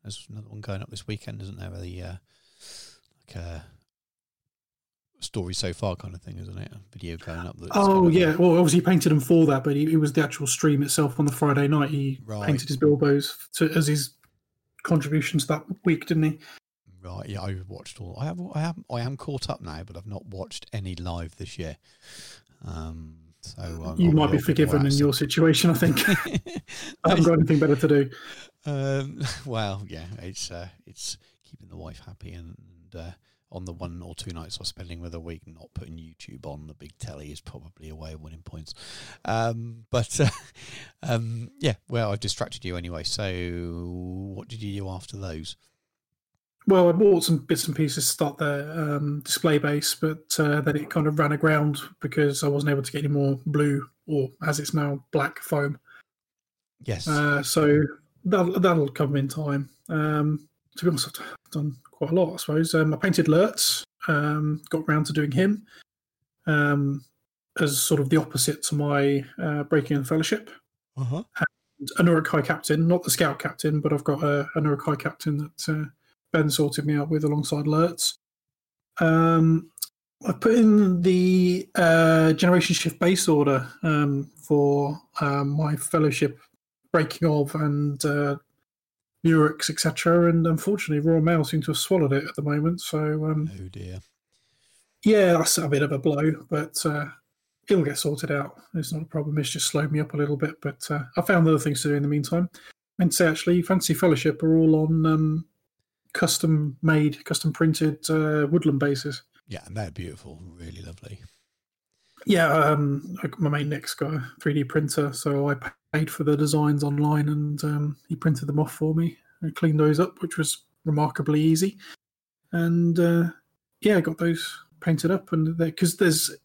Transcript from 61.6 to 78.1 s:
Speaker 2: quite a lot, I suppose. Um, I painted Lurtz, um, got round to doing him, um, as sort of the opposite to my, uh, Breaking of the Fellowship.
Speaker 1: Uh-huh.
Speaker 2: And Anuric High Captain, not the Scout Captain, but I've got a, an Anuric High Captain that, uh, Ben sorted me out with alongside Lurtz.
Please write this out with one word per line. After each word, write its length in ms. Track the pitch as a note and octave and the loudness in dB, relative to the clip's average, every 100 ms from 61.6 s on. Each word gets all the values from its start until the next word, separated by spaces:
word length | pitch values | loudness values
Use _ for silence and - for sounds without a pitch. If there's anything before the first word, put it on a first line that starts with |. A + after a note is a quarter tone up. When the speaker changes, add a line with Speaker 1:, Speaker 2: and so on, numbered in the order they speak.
| D3 C3 _ | -6 -8 _
Speaker 2:
quite 220 | _ D3+ | _ -2
a 20 | |
lot, 200 | E3+ E3 | 0 0
I 40 | F3+ | -2
suppose. 380 | - D#3 D#3+ D#3+ | -4 -2 0 2
Um, 180 | D#3 | 2
I 40 | D#3 | 0
painted 320 | G3 E3+ D#3 | 0 2 4
Lurtz, 560 | D#3 G#3+ - - - - _ - | 4 4 0 -2 -2 -8 _ -2
um, 520 | D3 D3 D3+ D3+ D3+ - | 0 0 -2 -2 -4 -4
got 180 | D#3+ D#3+ | -4 0
round 160 | D3+ D3+ | 0 0
to 80 | |
doing 180 | D3+ D3 | -2 -2
him, 340 | C3 F#3+ G#3 - - _ _ _ _ _ _ - | 2 2 0 -6 -20 _ _ _ _ _ _ 0
um, 580 | D3+ D3 C#3+ C#3 C#3+ - _ _ _ _ - | 2 2 2 0 -4 -10 _ _ _ _ -4
as 200 | D3+ C3+ | -2 0
sort 200 | - D3 | 0 0
of 80 | C3+ | 2
the 80 | D#3+ | 0
opposite 440 | D#3 B2+ C3+ D3 | 0 -2 -2 -2
to 120 | - D3 | -4 -2
my, 480 | D3 C#3+ C#3 C#3 C3 - | 0 2 2 0 -4 -8
uh, 220 | E3 D3 | -4 -4
Breaking 320 | C#3+ D#3 - C#3+ | 0 0 2 -2
of 80 | |
the 60 | C3 | 0
Fellowship. 400 | D#3+ D#3+ A3 - - _ _ _ - | -2 0 -2 -4 -20 _ _ _ -8
Speaker 1:
Uh-huh. 260 | B2+ D3+ A3+ - D#3+ _ _ _ | -6 -6 -8 -6 -6 _ _ _
Speaker 2:
And 100 | C#3 - | -12 2
Anuric 300 | F3 E3 D#3+ | 4 4 2
High 140 | D#3 | -2
Captain, 480 | C3+ D#3 - D3+ E3 | 0 -4 0 2 2
not 140 | F3 | 2
the 60 | - | 0
Scout 300 | - D#3+ C#3 | 0 0 0
Captain, 400 | - - D#3 D3+ | -8 -4 -2 0
but 140 | D3 | 0
I've 100 | D3 | -2
got 180 | - C#3+ | -2 -2
a, 280 | D3 C#3+ C#3+ D#3+ | 0 0 -2 -2
an 100 | D3+ | -2
Anuric 160 | C#3 | -2
High 140 | - C#3+ | -2 -4
Captain 420 | D3+ - D#3+ D3 | -4 -6 -4 -4
that, 320 | D3+ - - | -6 -8 -4
uh, 200 | D#3 D3 _ _ _ _ | -4 -6 _ _ _ _
Ben 160 | E3 D#3 | 0 2
sorted 360 | C#3+ C#3+ - D3 | 2 0 0 -2
me 80 | |
out 160 | D3 D3 | -2 0
with 140 | D#3 | 0
alongside 440 | D3+ D3+ - D3 D3 | 0 0 -2 -2 0
Lurtz. 500 | D3+ E3+ E3+ - | 2 0 0 -6